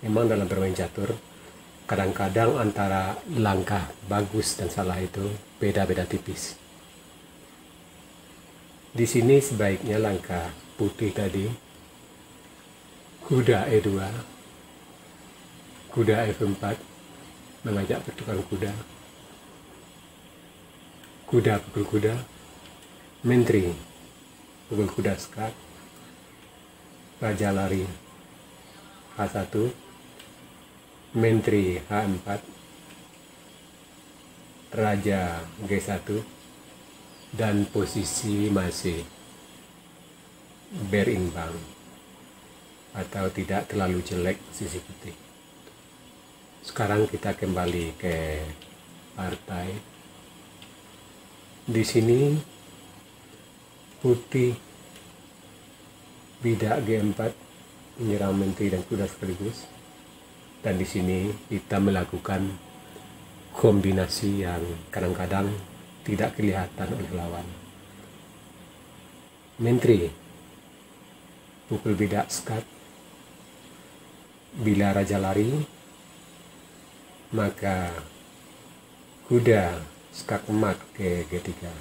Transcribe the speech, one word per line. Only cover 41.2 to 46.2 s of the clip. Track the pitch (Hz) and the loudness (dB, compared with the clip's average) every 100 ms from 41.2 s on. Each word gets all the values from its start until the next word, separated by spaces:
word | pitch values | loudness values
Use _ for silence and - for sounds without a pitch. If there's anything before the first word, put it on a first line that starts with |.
| 90 85 82 85 78 - - - - - - - - - - - - 104 | -2 -4 -8 -8 -12 -18 -20 -20 -20 -20 -20 -20 -20 -20 -20 -20 -16 -10
atau | 92 101 95 | -8 -4 -4
tidak | 90 92 98 - | -2 -2 -2 -2
terlalu | 101 92 90 | -2 0 -2
jelek | 90 90 90 98 - | -2 -2 -2 -2 -8
sisi | - 92 87 | -12 -10 -10
putih. | - - - - - - - - - - - - - - | -12 -16 -16 -16 -20 -20 -20 -20 -20 -20 -20 -20 -20 -20